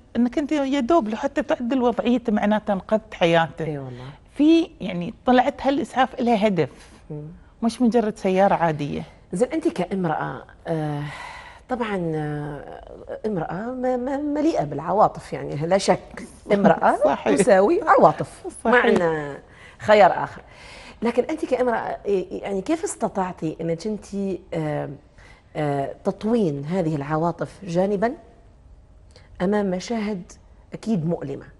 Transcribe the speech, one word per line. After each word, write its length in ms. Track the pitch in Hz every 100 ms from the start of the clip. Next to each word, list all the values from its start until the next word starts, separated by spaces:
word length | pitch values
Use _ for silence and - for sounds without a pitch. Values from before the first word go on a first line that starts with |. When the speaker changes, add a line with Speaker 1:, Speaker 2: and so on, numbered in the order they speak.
| - 233
Speaker 1:
إنك 220 | 247 320
أنت 140 | 277
يا 280 | 302 269 285
دوب 280 | 233 339 214
لو 100 | 226
حتى 240 | 277 302
تعدل 380 | - 320 233 269
وضعيته 520 | 240 233 247 240 233
معناته 400 | 208 208 208 -
أنقذت 400 | 185 - 220 -
حياته. 520 | - 170 165 160 - 160
Speaker 2:
إي 120 | 143
والله. 280 | 131 123 131 - - -
Speaker 1:
في 340 | 302 330 339 -
يعني 320 | 185 175 170 - 254
طلعت 420 | 247 262 277 269
هالإسعاف 540 | 277 226 247 262 -
لها 260 | 233 220 214
هدف، 220 | 170 135 - - - -
Speaker 2:
مم. 120 | 151 151 180 - -
Speaker 1:
مش 180 | 226 -
مجرد 360 | 240 233 214 -
سيارة 380 | 190 185 196 160
عادية. 480 | 165 147 147 156 160 - -
Speaker 2:
زين، 140 | 180 240
أنت 140 | 320 330
كامرأة، 760 | 247 175 196 170 151 151 131 - - 170
آه، 360 | 160 151 147 147 - - - - - -
طبعًا، 400 | 240 220 196 165 156
آه، 1040 | 151 147 147 143 - - - 73 - - 220
امرأة 460 | 185 - 170 233
م-، 280 | 254 254 247 254
م-، 280 | 277 294
مليئة 300 | 302 311 240
بالعواطف، 720 | 147 143 165 196 165 160 -
يعني 220 | 139 143 147
لا 220 | 165 196
شك. 460 | 202 175 - - -
Speaker 1:
<laughs> 200 | - -
Speaker 2:
امرأة 420 | 202 175 - 202 349 269
Speaker 1:
صحيح. 320 | - - 269
Speaker 2:
تساوي 440 | 220 190 208 349
عواطف. 600 | 330 392 170 - 147 - 370 - 226
ما 60 |
Speaker 1:
صحيح. 140 | 240 220
Speaker 2:
عندنا 520 | 190 170 156 143 139 - - - -
خيار 460 | - 214 175 139
آخر. 180 | 139 - - - - - - -
لكن 220 | 233 240
أنت 220 | 240 320 330
كامرأة، 520 | 247 247 226 117 - 202
إيه، 360 | 190 - 202
يعني 200 | 196 196
كيف 220 | 190 320
استطعتي 720 | 403 - 202 196 180 - 160 -
أنك 260 | 165 165 214
أنت، 180 | 208 - 196 196 180 -
آه، 360 | 165 151 147 143 135 - - - - _ 160
آه، 400 | 147 139 135 -
تطوين 640 | 202 196 208 240 175 143 147
هذه 300 | 190 160 147
العواطف 640 | 143 156 170 165 160 -
جانبًا 500 | 175 170 196 202 233 320 - - - - - - - - - - - -
أمام 300 | 185 208 202
مشاهد 600 | 185 - 233 208 190 - - - - -
أكيد 320 | 165 220 202 160
مؤلمة 400 | 170 139 139 -